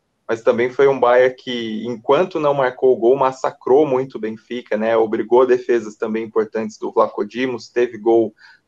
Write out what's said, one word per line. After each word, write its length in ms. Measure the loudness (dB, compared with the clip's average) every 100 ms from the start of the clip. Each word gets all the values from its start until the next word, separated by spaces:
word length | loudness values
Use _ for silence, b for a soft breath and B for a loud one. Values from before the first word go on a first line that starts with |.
| _ _ -8
mas 160 | -2
também 260 | 0 0 0
foi 180 | 2 2
um 120 | 2
Bayern 360 | 2 4 2 0
que, 480 | -8 -8 -6 -8 -8
enquanto 520 | -6 0 0 0 -2
não 140 | -2
marcou 400 | 0 -2 0 0
o 40 | 2
gol, 180 | 2 2
massacrou 720 | 0 -2 -6 -4 2 2 2
muito 320 | -2 -4 -8
o 0 |
Benfica, 580 | -10 -10 -12 -12 -6 -4
né? 180 | 0 0
Obrigou 520 | 0 -2 2 4 4
defesas 480 | 2 0 -2 -4 -8
também 280 | -6 -6
importantes 540 | -4 -2 -2 -4 -8 -8
do 140 | -4
Vlaco 340 | 0 0 -2 -8
Dimos, 420 | -6 -6 -6 -6
teve 300 | -2 -2 -2
gol 340 | 2 2 2 b b b